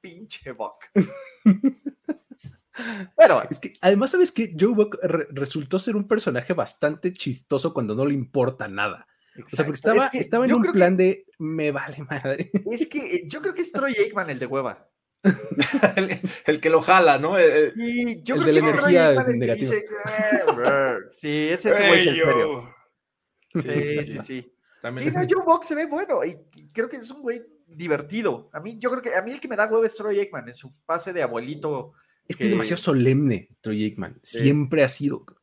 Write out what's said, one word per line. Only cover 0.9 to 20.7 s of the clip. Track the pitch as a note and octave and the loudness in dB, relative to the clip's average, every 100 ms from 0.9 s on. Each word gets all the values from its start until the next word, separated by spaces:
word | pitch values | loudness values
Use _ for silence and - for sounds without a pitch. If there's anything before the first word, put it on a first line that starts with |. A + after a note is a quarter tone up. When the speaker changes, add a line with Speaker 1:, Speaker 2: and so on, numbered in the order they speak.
| G3+ | 0
Speaker 1:
<laughs> | - - - - A3 F#3+ C4+ - C#4+ - - D4+ _ - - - _ - A#3 G#3+ F#3 - | 0 -4 -20 2 4 4 0 -2 -16 -14 -10 -10 _ -20 -20 -20 _ -14 -12 -12 -10 6
Pero | - C#3 - | 8 8 0
Speaker 2:
Es | D3 | -8
que, | - _ | -10 _
además, | F3+ G3+ - | 4 4 2
¿sabes | F#3 F3+ | 2 2
qué? | - A3+ D#3+ | 2 -4 2
Joe | G3 | 2
Buck | A3 G#3 - | 4 0 0
re-, | F3+ E3 - | -2 -2 -2
resultó | C3+ C3+ D#3+ C#3+ F#3 | -6 -6 -6 -4 -4
ser | G#3+ G#3+ | -2 -4
un | G3+ | 0
personaje | G#3+ G3 B2 - | 0 0 -4 -4
bastante | E3+ - - D3 D3+ F3+ | -4 -4 -2 -4 -2 -6
chistoso | F3+ - B2 _ C#3 D#3+ | -6 -8 -8 _ -2 -2
cuando | C#3+ A2+ | -4 -4
no | A2 | -2
le | C#3+ C#3+ | 0 -2
importa | B2+ C#3 B2 B2+ G#2+ | -2 0 0 -2 -10
nada. | G2 G#2 F2+ - _ _ - - | -4 -4 -6 -18 _ _ -20 -12
O | |
sea, | C#3 | -4
porque | D3+ C#3+ | -4 -2
Speaker 1:
Exacto. | G#3+ | 0
Speaker 2:
estaba, | A3+ C4+ | 2 0
Speaker 1:
Es | |
que | C4 | -2
Speaker 2:
estaba | - A#3 B3+ | -2 0 2
en | |
Speaker 1:
yo | A#3+ | 2
Speaker 2:
un | |
Speaker 1:
creo | G#3+ | 2
Speaker 2:
plan | G3 F3+ F#3 | 4 4 4
Speaker 1:
que | |
Speaker 2:
de, | F#3 F#3+ _ _ | 2 0 _ _
"Me | D#3 D#3+ D3+ | -6 -2 -2
vale | C#3 - C#3 C#3+ | -4 -8 -12 -8
madre". | D3 C3+ C#3 F3+ G3 G3 | -6 -4 -6 -2 -4 -4
Speaker 1:
Es | A#3 D#4+ | -6 -6
que, | D4+ B3 F3 | -6 -4 -6
eh, | E3+ | -6
yo | D4+ | -8
creo | F#4 | -6
que | F4 | -6
es | E4+ | -6
Troy | - C4+ A3 | -4 -4 0
Aikman | A3 G#3 E3+ | -2 -2 -6
el | C3 | -6
de | B2 | -4
hueva. | C3+ B2+ G2 _ _ _ _ | -4 -4 -10 _ _ _ _
Speaker 3:
<laughs> | G3 - - - - C#4 G3 - | 0 0 -6 -4 -2 2 0 0
El, | F#3+ F#3+ F#3 - - | -2 -4 -8 -6 -2
el | D3+ | 0
que | D#3+ | 4
lo | D#3+ | 2
jala, | D#3 F#3 E3 C#3 | 6 6 6 4
¿no? | D#3 F#3+ | 2 4
Eh, | E3 D3 D3 | 6 6 2
eh. | A3+ | 0
Speaker 1:
Y | A#3 A#3+ A#3+ G3 | -4 -2 -4 -6
yo | - D3 | -4 0
Speaker 2:
El | |
Speaker 1:
creo | C#3+ D#3 | 4 6
Speaker 2:
de | |
Speaker 1:
que | |
Speaker 2:
la | D3+ | 4
Speaker 1:
es | D3+ | 2
Troy | C#3+ F3 | 4 6
Speaker 2:
energía | D#3+ | 6
Speaker 1:
Aikman | C3 B2+ | 4 2
el | |
que | A#2+ | 0
Speaker 2:
negativa. | A#2+ A2 C3 | 0 0 0
Speaker 1:
dice, | A2 - | -2 -4
"Eh, | - G#3 G#3+ G#3+ G#3 F3 A#2 | -10 -6 -4 0 0 0 0
eh". | B2+ | 0